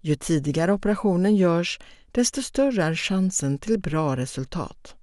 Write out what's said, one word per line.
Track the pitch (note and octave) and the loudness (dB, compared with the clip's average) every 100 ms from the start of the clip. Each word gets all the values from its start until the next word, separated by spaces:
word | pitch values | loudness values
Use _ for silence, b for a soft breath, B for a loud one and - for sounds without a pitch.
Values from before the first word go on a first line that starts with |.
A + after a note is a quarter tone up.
Ju | D#3+ | 0
tidigare | D3 - E3 C#3+ D3+ E3+ | -2 0 0 0 0 2
operationen | G3+ G3+ G#3 G#3+ F3+ F#3 G#3+ | 2 2 0 2 2 4 4
görs, | F3+ E3+ F3 - B B B | 4 2 0 -6 B B B
desto | - B3 - | 0 0 0
större | B3+ - C#4 A#3 | -6 0 2 2
är | D#3+ | 0
chansen | E3 - F#3+ F#3+ - C#3 C#3 | 0 -2 0 0 0 -2 -4
till | - A3 | -2 -2
bra | F#3 D#3 D#3 C3 | 0 -2 0 -2
resultat. | B2+ - C3 F3+ C3 - - - | -4 -6 -8 -6 -8 -12 -20 -20